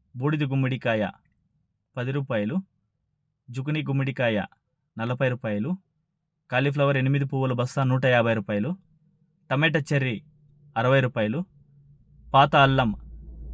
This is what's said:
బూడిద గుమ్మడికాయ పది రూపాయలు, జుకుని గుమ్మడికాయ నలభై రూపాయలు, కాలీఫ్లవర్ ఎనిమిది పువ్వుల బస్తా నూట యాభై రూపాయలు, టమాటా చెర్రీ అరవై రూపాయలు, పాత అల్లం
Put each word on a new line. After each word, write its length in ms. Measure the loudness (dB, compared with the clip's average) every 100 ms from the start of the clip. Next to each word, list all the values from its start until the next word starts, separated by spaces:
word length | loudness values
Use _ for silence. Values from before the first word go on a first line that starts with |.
| _ -4
బూడిద 280 | -2 -2 -2
గుమ్మడికాయ 520 | 0 -2 -2 -2 0 -2 -6 _ _ _ _ _ _ _ -8
పది 160 | -6 -4
రూపాయలు, 380 | -2 -2 -2 -4 -6 _ _ _ _ _ _ _ -12
జుకుని 280 | -8 -4 -4 -2
గుమ్మడికాయ 540 | -2 -2 0 0 0 -4 _ _ _ _ -8
నలభై 300 | -4 -2 -2
రూపాయలు, 360 | -2 -4 -4 -4 -6 _ _ _ _ _ _ -4
కాలీఫ్లవర్ 460 | 0 0 2 2 2
ఎనిమిది 260 | 2 0 0
పువ్వుల 260 | -2 -2 0
బస్తా 240 | -2 0 0
నూట 120 | 2 4 4
యాభై 180 | 4 0
రూపాయలు, 320 | -2 -2 -2 -6 _ _ _ _ _ _ -4
టమాటా 320 | 0 2 0 0
చెర్రీ 240 | 0 0 -4 -10 _ _ _ -10 -2
అరవై 180 | 4 4 2
రూపాయలు, 340 | 0 -2 -2 -6 -14 _ _ -20 -20 _ -20 2
పాత 180 | 4 6 6 4
అల్లం 260 | 4 0 -4 -12 -18 -18 -16 -10